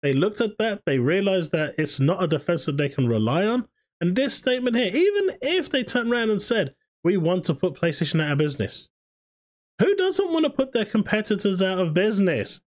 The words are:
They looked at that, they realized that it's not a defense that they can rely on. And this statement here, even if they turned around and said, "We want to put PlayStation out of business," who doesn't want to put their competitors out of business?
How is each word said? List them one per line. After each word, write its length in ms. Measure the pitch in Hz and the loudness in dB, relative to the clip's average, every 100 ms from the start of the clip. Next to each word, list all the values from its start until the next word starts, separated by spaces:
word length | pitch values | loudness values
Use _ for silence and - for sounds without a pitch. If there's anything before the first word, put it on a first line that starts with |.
They 120 | 143 | 0
looked 260 | 135 185 214 | 2 0 0
at 180 | 226 - | -4 -2
that, 260 | 220 208 - | -2 -2 -2
they 140 | 135 | 0
realized 520 | 120 185 196 190 160 | 2 2 2 0 0
that 240 | 160 151 - | -2 -2 -2
it's 220 | 151 - | -4 0
not 240 | 135 185 | 0 2
a 40 | 175 | 0
defense 380 | 147 - 170 - | 0 0 -2 -2
that 120 | 143 | -2
they 100 | 143 | -2
can 180 | 139 123 | 0 0
rely 400 | 113 107 147 208 | 2 2 2 2
on. 220 | 247 - _ _ _ | 0 -4 _ _ _
And 160 | 175 190 | -2 0
this 180 | 277 | 0
statement 440 | - - 254 247 233 | 0 -2 0 0 0
here, 180 | 220 220 | 0 2
even 420 | 381 403 381 - | 2 2 -2 -2
if 280 | 262 370 302 | -2 -2 0
they 140 | 277 | -2
turned 280 | 240 247 233 | -2 -2 0
around 180 | 240 226 | 0 0
and 120 | 208 | 0
said, 320 | - 233 139 _ _ _ | 0 0 -2 _ _ _
"We 120 | 165 180 | 0 2
want 300 | 160 180 175 | 2 0 0
to 80 | |
put 220 | 147 185 147 | -2 -2 0
PlayStation 460 | 170 151 156 160 | -2 0 -2 0
out 100 | 151 | 0
of 40 | 143 | 0
business," 520 | 151 135 98 - - _ _ _ _ _ _ _ _ _ | 0 -2 -6 -6 -16 _ _ _ _ _ _ _ _ _
who 160 | 277 392 | 0 2
doesn't 360 | 381 370 392 | 0 0 0
want 140 | 330 311 | 0 0
to 40 | |
put 220 | - 269 | 0 -2
their 140 | 240 208 | -2 0
competitors 760 | 220 - 214 214 202 202 185 | -2 0 -2 0 -2 0 0
out 180 | 185 185 | 0 0
of 140 | 175 | 0
business? 680 | 156 208 202 190 135 98 - _ | 2 0 2 2 0 -4 -8 _